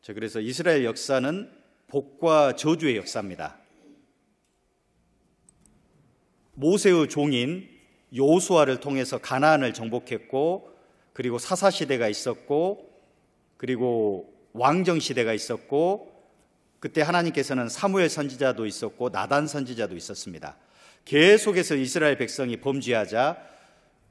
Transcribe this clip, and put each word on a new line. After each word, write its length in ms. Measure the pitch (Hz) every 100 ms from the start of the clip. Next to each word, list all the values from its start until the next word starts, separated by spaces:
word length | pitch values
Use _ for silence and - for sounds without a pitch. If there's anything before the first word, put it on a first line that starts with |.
자, 120 | -
그래서 260 | 104 110 110
이스라엘 460 | 110 127 175 156 120
역사는 640 | 113 - 135 131 180 220 - _ _ _
복과 680 | 143 135 - 165 156 143 123
저주의 400 | 156 160 151 113
역사입니다. 600 | 90 117 101 87 78 - _ _ - - _ _ _ _ _ _ _ _ _ _ _ _ _ _ _ _ _ _ _ _ _ _ _ _ _
모세의 560 | - 143 196 202 175 147
종인 600 | 151 147 127 127 180 190 - _ _ _ 127
여호수아를 640 | 139 170 180 175 139 131
통해서 380 | 143 135 127 123
가나안을 560 | - 131 151 156 127
정복했고, 960 | 107 113 120 - 110 - 131 156 175 - - _ _ _
그리고 240 | - 127 117
사사시대가 680 | - 185 196 - 143 135 113
있었고, 840 | 104 - 113 - 143 180 208 - _ _ _ _ _ _ _
그리고 760 | 127 127 123 117 107 95 - _ _
왕정시대가 800 | - 127 165 180 165 - 123 113
있었고, 800 | 110 - 117 - 139 170 202 - - _ _ _ _ _ _
그때 220 | - 156
하나님께서는 680 | 151 175 170 151 131 131 117
사무엘 400 | - 202 190 165
선지자도 560 | 156 143 127 131 113 110
있었고 440 | - 110 - 123
나단 380 | 98 95 143 151
선지자도 480 | 147 127 117 104 87
있었습니다. 600 | - 101 - 82 73 - _ _ - _ -
계속해서 680 | 143 175 214 214 185 175 147
이스라엘 420 | 127 175 151 131
백성이 400 | 117 - 131 113
범죄하자 800 | 135 139 120 117 101 110 135 175 - - _ _ _ _ _